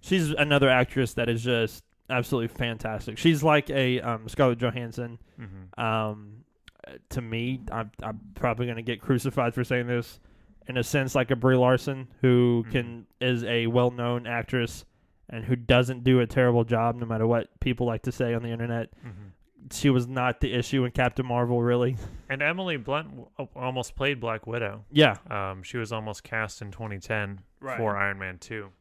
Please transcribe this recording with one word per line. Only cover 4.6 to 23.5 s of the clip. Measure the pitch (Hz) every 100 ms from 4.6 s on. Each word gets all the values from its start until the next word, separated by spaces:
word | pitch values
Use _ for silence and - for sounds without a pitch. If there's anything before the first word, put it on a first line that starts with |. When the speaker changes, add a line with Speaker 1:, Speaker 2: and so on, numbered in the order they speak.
Speaker 1:
Johansson. | 123 117 117 113 120 117 - -
Speaker 2:
Mm-hmm. | 110 95 92 -
Speaker 1:
Um, | 117 110 110 107 104 107 _ _ - _ - 65 _
to | 135
me, | 117 113 120 131 -
I'm, | 117 107 -
I'm | 110 110 -
probably | - 147 120 123
gonna | 113
get | 117 120
crucified | - 127 135 135 120
for | 117
saying | 123 123 120
this, | 120 117 - _ _ _ - -
in | 127
a |
sense, | 113 143 131
like | 135 123
a | 127
Brie | 127 127
Larson, | 123 127 - 135 131 -
who | 131 123 123 120
Speaker 2:
Mm-hmm. | 113
Speaker 1:
can, | 139 120 117 101 _
is | 127 123
a | 120 117 117
well-known | 120 123 123 120 120 120
actress | 117 110 131 117 - - _ _ _ _
and | 120 104
who | 123
doesn't | 117 123 123 127
do | 123 127
a | 117
terrible | - 123 120
job, | 113 117 117 120
no | 117
matter | 110 113
what | 117 110 _
people | 131 120 123
like | 110
to | -
say | - 120
on | 117
the | 117
internet. | 117 117 117 113 -
Speaker 2:
Mm-hmm. | 123 95 104 - _ _ 131
Speaker 1:
She | - 143
was | 127 120
not | 131 123 120
the | 135
issue | 123 120 135
in | 123
Captain | 123 123 -
Marvel, | 127 120 120 120
really. | 120 120 123 123
<laughs> | - - -
Speaker 2:
And | 135
Emily | 147 175 190 151
Blunt | 113 143 156
w-, | 135 117 -
al-, | 135